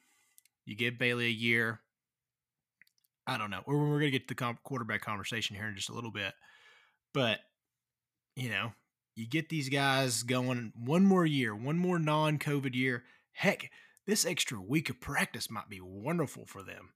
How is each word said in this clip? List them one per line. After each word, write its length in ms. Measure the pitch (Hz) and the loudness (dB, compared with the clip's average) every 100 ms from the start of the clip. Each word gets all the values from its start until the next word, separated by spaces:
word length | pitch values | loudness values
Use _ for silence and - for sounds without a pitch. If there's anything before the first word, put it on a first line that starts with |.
| _ _ _ - - _ - | _ _ _ -20 -20 _ -12
you 100 | 107 | -2
give 220 | 120 120 | -2 0
Bailey 280 | 123 120 117 | 0 2 0
a 40 | |
year. 500 | 110 117 117 113 110 _ _ _ _ _ _ _ _ _ _ _ _ _ _ - | 0 2 2 2 -2 _ _ _ _ _ _ _ _ _ _ _ _ _ _ -6
I 120 | 127 | -4
don't 120 | 107 | -4
know. 120 | 92 - | -6 -2
We're, 220 | 147 147 | 0 2
we're 120 | 147 | 4
gonna 100 | 151 | 2
get 180 | 131 - | 2 -2
to 60 | |
the 40 | 123 | -4
com-, 200 | 120 117 | -4 -4
quarterback 360 | - 135 110 104 | -6 -6 -4 -4
conversation 560 | - 104 95 113 - 98 | -4 -6 -4 -4 -4 -6
here 100 | 107 | -8
in 80 | 98 | -6
just 120 | - | -8
a 60 | |
little 160 | 113 117 | -8 -8
bit. 240 | 104 95 - - - - - _ _ _ | -6 -6 -8 -18 -20 -20 -20 _ _ _
But, 260 | 147 120 104 - _ _ _ _ _ _ _ _ | 0 0 0 -4 _ _ _ _ _ _ _ _
you 140 | - 123 | -10 -4
know, 240 | 98 113 - _ _ _ | -4 -4 -8 _ _ _
you 140 | - 113 | -12 -4
get 200 | 156 156 | -2 -2
these 200 | 160 131 | -2 0
guys 560 | 139 139 135 131 113 | 2 4 4 2 0
going 480 | 120 127 127 123 113 | 0 0 0 -2 -4
one 300 | 113 120 170 | -6 2 6
more 200 | 196 185 | 8 8
year, 300 | 160 143 117 | 6 4 0
one 240 | 104 127 165 | -2 -2 0
more 200 | 180 175 | 2 2
non-covid 760 | 151 151 156 151 156 143 135 | 2 4 4 2 0 0 0
year. 300 | 123 131 120 - - _ | 0 0 0 -6 -20 _
Heck, 380 | - 185 - - - - _ - | -2 0 0 -4 -18 -20 _ -2
this 200 | 214 160 | 0 2
extra 340 | 170 - 110 | 0 -2 -4
week 300 | 92 151 - | 0 0 0
of 80 | - | -6
practice 500 | - 143 185 117 - | -4 -2 -2 -4 -8
might 180 | 110 - | -8 -10
be 120 | 98 | -12
wonderful 640 | 92 98 120 175 131 120 110 | -12 -8 -2 0 -2 -6 -16
for 160 | 98 | -14
them, 320 | 95 92 95 | -14 -14 -18